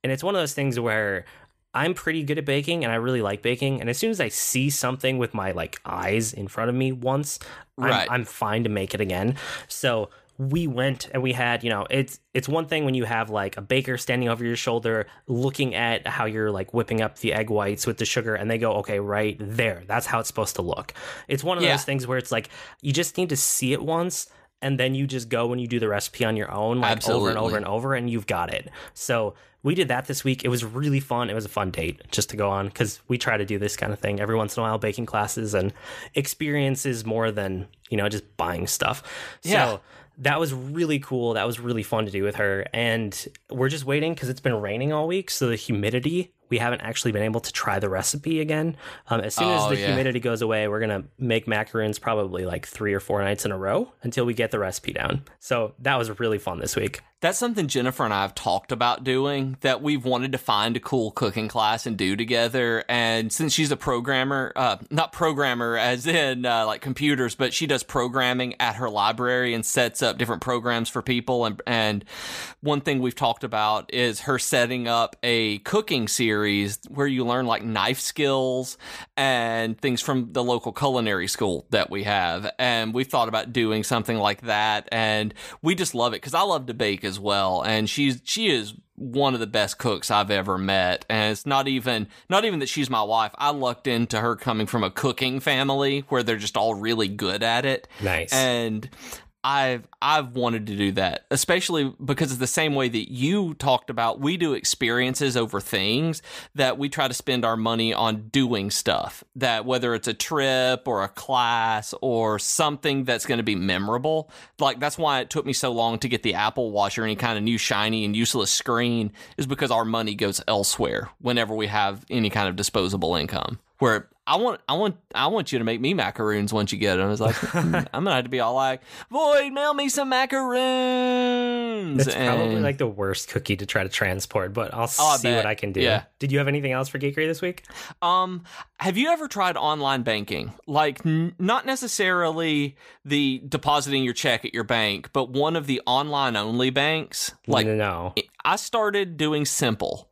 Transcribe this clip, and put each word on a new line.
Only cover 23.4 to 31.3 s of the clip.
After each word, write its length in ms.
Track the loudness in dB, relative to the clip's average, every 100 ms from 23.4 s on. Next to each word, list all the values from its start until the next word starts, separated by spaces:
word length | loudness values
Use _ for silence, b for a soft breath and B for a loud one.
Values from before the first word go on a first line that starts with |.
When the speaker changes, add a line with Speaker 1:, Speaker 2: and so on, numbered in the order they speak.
| 0 0 0
Speaker 1:
it 100 | 0
once 460 | 0 -2 -2 -4 -10 b b _
and 180 | -2 0
then 160 | 0 0
you 100 | -2
just 220 | -4 -2
go 240 | 0 0
and 80 | -2
you 60 | -2
do 100 | 0
the 80 | 2
recipe 360 | 0 -2 -2
on 120 | 0 0
your 140 | -2
own, 300 | -2 0 2
like, 280 | 2 2 2
over 200 | 2 2
and 80 | 2
Speaker 2:
Absolutely. 40 |
Speaker 1:
over 160 | 0 0
and 100 | 0
over, 280 | -2 0
and 160 | 0 0
you've 160 | -2 -2
got 260 | -2 -2
it. 180 | -4 -8 B B
So 400 | -10 -2 0 0 b b b
we 120 | -2 2
did 100 | 2
that 180 | 0 -2
this 180 | -2
week. 200 | -2 0
It 40 | 0
was 160 | -2
really 360 | -2 -2 0 0
fun. 300 | 0 -2 0